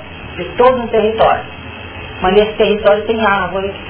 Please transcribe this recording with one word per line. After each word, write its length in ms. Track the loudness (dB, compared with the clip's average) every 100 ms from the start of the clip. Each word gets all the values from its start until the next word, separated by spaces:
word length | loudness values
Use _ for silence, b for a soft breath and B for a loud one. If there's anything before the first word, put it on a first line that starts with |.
| -10 -14 -12 -10
de 80 | -8 4
todo 260 | 4 4
um 60 | 0
território, 560 | 0 2 2 2 2 -4 -14 -16 -14 -16 -14 -14 -2
mas 120 | 2
nesse 200 | 4 2
território 500 | 2 2 4 4 2
tem 220 | 0 0 2
árvore, 480 | 2 -2 -4 -6 -8